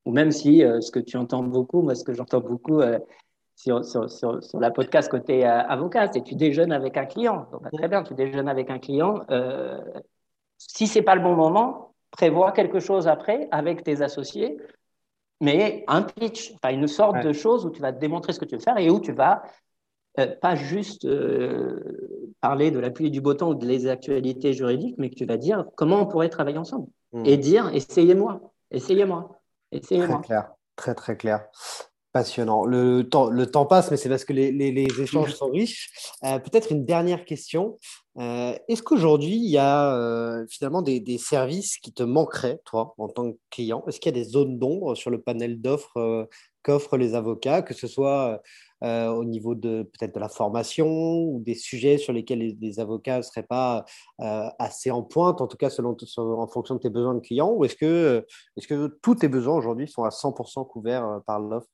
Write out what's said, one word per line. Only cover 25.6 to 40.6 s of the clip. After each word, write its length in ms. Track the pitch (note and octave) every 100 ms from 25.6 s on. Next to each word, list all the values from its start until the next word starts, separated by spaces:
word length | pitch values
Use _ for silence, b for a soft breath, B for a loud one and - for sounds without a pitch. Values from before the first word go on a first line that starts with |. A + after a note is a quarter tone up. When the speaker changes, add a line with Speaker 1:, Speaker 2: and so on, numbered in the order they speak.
| - -
Speaker 1:
comment 240 | D#3 G3
on 60 | G3
pourrait 200 | E3 E3
travailler 300 | E3 C#3+ D3+
ensemble. 300 | E3 C4+ C#3 _ _
Speaker 2:
Hmm. 120 | A#2+ A2+
Speaker 1:
Et 120 | C#3
dire, 340 | C3+ G#3 G3
essayez-moi, 800 | C#3+ - - E3+ F#3 A3 F#3+ - _ -
essayez-moi, 720 | C3 - F#3+ G3 E3+ E3+ - _ _ _
Speaker 2:
Très 80 | C#3+
Speaker 1:
essayez-moi. 420 | - F#3 F3 B2
Speaker 2:
clair, 280 | - G#2+ - - _ -
très, 180 | -
très 220 | A#2 - A2
clair. 320 | A2+ G#2+ - B B B B _ _
Passionnant. 500 | B2+ A#2+ - A2+ A2
Le 460 | G2+ B2 B2 B2 B2
temps, 200 | D3+ B2
le 160 | A#2+ B2+
temps 140 | D3+ C#3+
passe, 260 | F#3 F3+
mais 60 | C#3+
c'est 100 | B2+
parce 160 | C3
que 80 | -
les, 180 | C3+ C3+
les, 220 | C3+ C#3
les 300 | C3 C3+ B2
échanges 300 | C3+ D3+ D3
Speaker 1:
Mhm. 40 | -
Speaker 2:
sont 140 | C#3
riches. 640 | D3 A3+ - - - - -
Euh, 160 | C3+ C3+
peut-être 320 | - A3+ A3
une 140 | D3+ B2
dernière 400 | E3+ F3 F3 -
question. 520 | D3 - D#3+ G#3 A3+ B B _ -
Euh, 380 | A#2+ A#2+ B2 A#2+ -
est-ce 120 | A3+
qu'aujourd'hui, 520 | - D4 E3 D3+ D3+ A3
il 140 | A#3
y 80 | D3
a, 360 | C#3 C#3+ C#3+
euh, 520 | B2+ A#2 A#2 A#2 A#2 A2+
finalement 320 | -